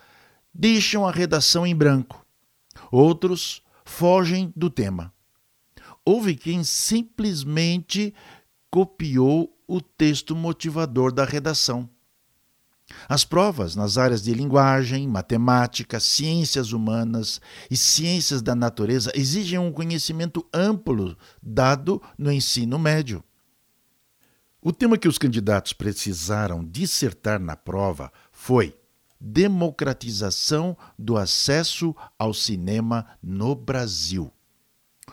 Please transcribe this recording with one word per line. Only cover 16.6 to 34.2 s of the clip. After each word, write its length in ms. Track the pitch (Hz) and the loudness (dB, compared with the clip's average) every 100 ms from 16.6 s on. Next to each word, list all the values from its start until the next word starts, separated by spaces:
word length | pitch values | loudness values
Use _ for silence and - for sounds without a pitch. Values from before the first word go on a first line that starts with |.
| 113 | -2
humanas 680 | 113 110 113 113 117 107 - - - - | -2 0 0 -2 -2 -4 -8 -14 -20 -6
e 60 | 131 | 0
ciências 680 | - - 170 180 160 135 | 2 2 2 0 0 -2
da 100 | 113 | 0
natureza 600 | 120 120 - 107 127 101 | 0 0 0 0 0 0
exigem 460 | 143 135 185 180 180 | -2 -2 -2 -2 -2
um 100 | 175 | -2
conhecimento 720 | 147 165 165 - 160 170 170 - | -4 -4 -4 -4 -4 -6 -6 -4
amplo 640 | 165 196 208 - 113 92 85 - _ | 0 0 0 0 -2 -2 -6 -18 _
dado 640 | 113 110 131 139 151 202 - - | -4 2 2 2 0 -4 -6 -4
no 140 | 143 | 0
ensino 480 | 139 - 123 117 151 | 0 0 -2 -2 0
médio. 420 | 156 156 131 90 - _ _ _ _ _ _ _ _ _ _ _ _ _ | 0 0 -2 -8 -12 _ _ _ _ _ _ _ _ _ _ _ _ _
O 120 | 170 | -4
tema 260 | 165 240 220 | 0 4 4
que 80 | 170 | 4
os 120 | - | 2
candidatos 540 | 139 113 104 101 - | 0 0 2 0 0
precisaram 920 | - 101 95 101 85 82 104 101 85 | -6 -6 -4 -6 -6 -4 -2 -2 -4
dissertar 760 | 82 101 190 - 123 - 107 104 | -8 -6 -4 -2 -2 -2 -4 -2
na 160 | 85 | -4
prova 580 | 76 - 95 98 73 65 - _ | -8 -6 -2 -2 -4 -10 -18 _
foi 440 | - - 123 82 - _ _ _ _ | -14 2 2 2 -4 _ _ _ _
democratização 1600 | 107 117 202 185 165 139 139 127 117 101 101 - - 151 175 170 - - | -4 0 2 2 -2 -2 -4 -4 -8 -6 -4 -4 -2 -2 -2 -8 -16 -10
do 180 | 110 110 | -4 -2
acesso 800 | 92 - - 151 165 - 170 156 - - | 0 -2 0 0 -2 -2 -4 -4 -14 -6
ao 160 | 110 | -4
cinema 720 | 107 - 95 90 110 113 117 110 - | -2 -4 -4 -2 -2 -2 -4 -6 -14
no 320 | 90 98 117 | -10 -4 -4
Brasil. 760 | 143 117 131 117 85 - 185 | -4 -4 -4 -4 -6 -4 -4